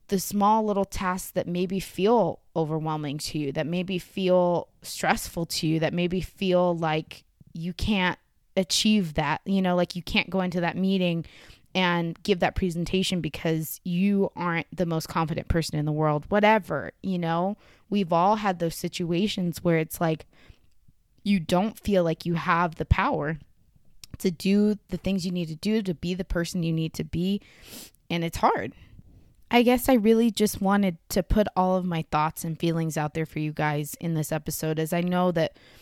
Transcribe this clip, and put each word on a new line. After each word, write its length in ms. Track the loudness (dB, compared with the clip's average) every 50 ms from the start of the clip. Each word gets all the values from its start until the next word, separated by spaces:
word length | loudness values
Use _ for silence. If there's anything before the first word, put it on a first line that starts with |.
| _ -4
the 100 | -2 -2
small 460 | -2 -2 0 2 4 4 4 4 2
little 200 | 2 0 0 -2
tasks 460 | -2 -2 -4 -2 -2 -4 -4 -6 -6 -4
that 140 | -4 -2
maybe 320 | -2 -2 -2 -2 -2 -2 -4
feel 640 | -6 -6 -4 0 2 4 4 4 2 0 -2 -6 _ _ -4
overwhelming 640 | -4 -2 -2 -2 -4 -4 -4 -4 -4 -4 -6 -6 -6
to 200 | -6 -6 -6 -4
you, 140 | -4 -4 -2
that 140 | -4 -4
maybe 320 | -2 -2 -4 -4 -2 -4 -6
feel 680 | -6 -8 -6 -2 2 4 4 4 4 4 2 0 -2 -6 _ _ -16
stressful 640 | -12 -8 -2 0 0 0 0 -2 -6 -6 -6 -6
to 220 | -4 -4 -2 0
you, 140 | 0 0 2
that 120 | 0 0 0
maybe 280 | 0 0 0 0 -2
feel 540 | -4 -6 -6 -4 0 2 4 4 4 4 2
like 480 | 0 0 0 0 -2 -4 -6 -10 -20 -20 _ _ _ -20 _ -12
you 220 | -10 -8 -8 -6
can't 440 | -2 0 0 2 2 2 0 0 -2 _ _ _ _ _ _ _
achieve 580 | -2 0 0 0 2 4 4 4 4 2 0 -2
that, 280 | -2 -2 -2 -2 -4 -2
you 160 | 0 0 2
know, 160 | 2 2 2
like 180 | 2 2 0 -2
you 80 | -6 -8
can't 280 | -2 -2 -2 0 0
go 100 | 0 -2
into 200 | -2 -2 -2 -2 -2
that 140 | -2 -2
meeting 500 | 0 0 0 2 2 0 0 0 -2 -4 -8 -14 -20 -20 -20 -20 -20 _ _ -2
and 460 | 0 2 2 2 0 0 -4 -6 -4 -2
give 180 | 0 0 2
that 140 | 2 0 0
presentation 680 | 0 -2 -2 -2 -2 -4 -2 0 0 0 0 -2 -2
because 580 | -4 -4 -6 -4 -2 -2 -2 -2 -2 -6 -10 -10 -8
you 460 | -4 -2 0 2 2 2 2 0 0 -2
aren't 300 | -4 -4 -2 -2 -2 -4 -6 -4
the 120 | -4 -2
most 220 | -2 -2 -2 -4 -2
confident 400 | -2 -2 -2 0 -2 -4 -2 -2
person 300 | 0 0 -2 -2 -2 -4
in 60 | -2
the 80 | -2 0
world, 320 | 0 2 2 2 0 0 0
whatever, 640 | 2 6 6 6 6 4 2 -2 -4 -6 -6 -8 -12 _ -6
you 160 | -4 -4 -2
know? 400 | -2 -2 0 0 0 -2 -4 -6 _ -20 _ _ _ -4
We've 220 | -2 0 0 2 2
all 240 | 4 4 4 4
had 220 | 2 2 0 -2 0
those 160 | -2 -4 -4
situations 880 | -4 -6 -6 -6 -4 -2 0 0 0 0 0 0 -2 -2 -2 -2 -2 2
where 140 | 2 2
it's 240 | 2 2 -2 -4 -2
like, 240 | 0 0 0 -2 -6 _ _ _ -20 -20 -20 _ _ _ _ _ _ -20 -20 _ _ _ _ _ -2
you 140 | 0 0 0
don't 360 | 2 2 2 2 2 0 -4
feel 280 | -6 -2 0 2 2 4
like 200 | 2 0 -2 -2
you 100 | -2 -2
have 420 | -2 0 0 2 2 2 0 -2
the 80 | -4 -2
power 520 | 0 0 2 2 0 0 -2 -2 -4 -6 -8 -10 -18 _ _ _ _ _ _ _ -20 -20 -20 -20 -20 -8 -4
to 120 | -2 -2
do 480 | -2 0 2 2 4 4 4 4 2 -2 _ _
the 60 | -8
things 300 | -6 -2 -2 -2 -2 -2
you 60 | -2 -4
need 160 | -4 -4 -6
to 80 | -6
do, 260 | -4 -2 0 0 0 0
to 100 | -2 -4
be 220 | -4 -4 -4 -4
the 100 | -4 -4
person 380 | -4 -2 -2 -2 -2 -2 -2 -2
you 100 | -2 0
need 220 | -2 -2 -4 -4
to 80 | -6 -8
be. 400 | -6 -4 -2 -2 0 -2 -2 -4 -10 -20 -20 -20 -20 -18 -18 -20 -20 _ _ _ -6
And 140 | -4 -2 -2
it's 160 | -4 0 2
hard. 360 | 2 2 2 2 -2 -6 -10 -14 -20 -20 -20 -20 -20 -20 -20 -20 -20 -20 _ _ -4 2
I 120 | 4 4 6
guess 260 | 6 4 2 4 4
I 60 | 4
really 360 | 4 6 6 4 6 4 2
just 300 | 2 2 0 0 0 0
wanted 380 | 0 2 2 2 2 0 -2 -4 _ -4
to 160 | -2 -2 0
put 240 | 2 2 2 2 2 2
all 200 | 0 2 2 2
of 80 | 0 0
my 200 | -2 -2 -4 -4 -2 0
thoughts 320 | 0 0 0 -2 -4 -8
and 120 | -8 -6
feelings 400 | -2 -2 0 0 0 0 -2 -2
out 180 | -2 -4 -4 -4
there 120 | -4 -6
for 140 | -4 -4 -4
you 120 | -6 -4 -4
guys 440 | -2 -2 -2 -2 -2 -4 -6 -8 -8
in 140 | -4 -2 -2
this 160 | -2 -2 -2
episode, 480 | -4 -6 -4 -6 -6 -4 -4 -2 -2 -2
as 140 | -2 -2 0
I 80 | -2
know 320 | 0 0 2 2 2 2 2
that 240 | 2 0 0 -2 -8 -20 -20 -20 -20